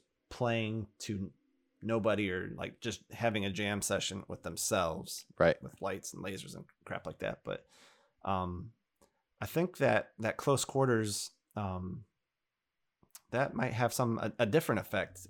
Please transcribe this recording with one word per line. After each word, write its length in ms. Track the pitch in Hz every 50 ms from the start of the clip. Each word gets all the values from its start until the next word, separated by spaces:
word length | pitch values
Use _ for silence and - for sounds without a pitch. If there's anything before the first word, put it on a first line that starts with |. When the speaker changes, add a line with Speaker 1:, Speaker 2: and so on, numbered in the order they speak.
| _ _ _ _ _ -
Speaker 1:
playing 580 | - - 127 117 117 113 110 107 110 113 104 - _ -
to 320 | - - 104 98 95 - - _ _ _ _ _ _ _ _ -
nobody, 500 | - 104 113 113 98 110 104 98 104 95
or, 200 | 90 92 95 101 -
like, 240 | - - - - -
just 220 | - 117 101 - _ -
having 340 | 113 - 117 117 107 107 98
a 60 | 101
jam 300 | 92 92 104 101 104 101
session 420 | - - 101 90 - - 95 98 -
with 160 | - 90 - -
themselves, 840 | 87 85 - - - 113 95 87 82 78 - 58 - - - - _ - -
Speaker 2:
Right. 180 | 85 82 - -
Speaker 1:
with 200 | - - - -
lights 320 | - 98 95 98 - - -
and 100 | 95 -
lasers 320 | 98 95 95 95 95 -
and 100 | - - _ _ _ -
crap 200 | - - 98 -
like 140 | - - -
that. 240 | - - - - -
But, 220 | - - - - _ _ - - - _ _ _ _ _ _ -
um, 480 | 95 95 92 90 90 87 87 104 113 - _ _ _ _ _ _ _ _ _ _ _ _ -
I 60 | -
think 300 | - - 160 175 175 - -
that, 340 | 143 120 110 107 - - _ -
that 180 | 110 107 -
close 280 | - - 147 139 120 -
quarters, 680 | - - 135 135 127 120 113 110 107 104 - - - _ _ _ _ -
um, 500 | 110 104 95 92 90 92 90 - 113 107 _ _ _ _ _ _ _ _ _ _ _ _ _ _ _ _ _ _ _ _ _ - - _ -
that 220 | - 120 139 - -
might 200 | - 131 123 113
have 200 | 113 135 - -
some, 260 | - 127 117 113 -
a, 120 | - 110 - -
a 60 | 120
different 340 | 104 104 156 - - 120 98
effect. 480 | - - - 98 90 - - - - -